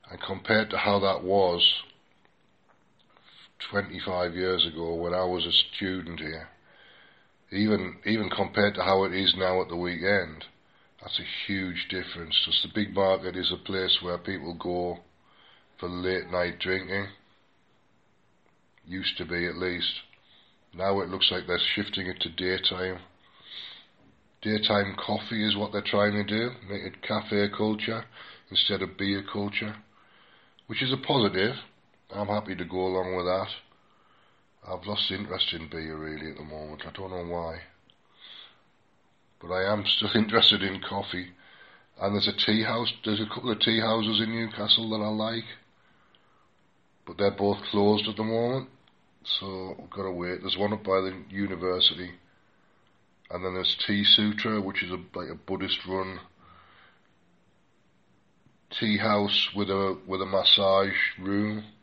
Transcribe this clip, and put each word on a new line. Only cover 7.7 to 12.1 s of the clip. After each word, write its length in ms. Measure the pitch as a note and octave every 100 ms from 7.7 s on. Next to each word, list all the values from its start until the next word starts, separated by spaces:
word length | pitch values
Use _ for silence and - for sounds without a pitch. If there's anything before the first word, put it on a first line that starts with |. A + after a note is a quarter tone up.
| G2+ F2+ F#2 G#2
even 240 | A2 G2
compared 440 | - F#2+ - G#2
to 80 | G2+
how 220 | F2+ G2
it 80 | F#2+
is 220 | F#2 G2 F#2
now 240 | F#2 F#2
at 80 | E2+
the 80 | F2
weekend, 680 | F2 E2+ F#2 G2+ E2 D#2 - _ _ _ _ _
that's 180 | - -
a 280 | F2 - -
huge 420 | G2 F#2 E2+ -
difference. 520 | F#2+ F2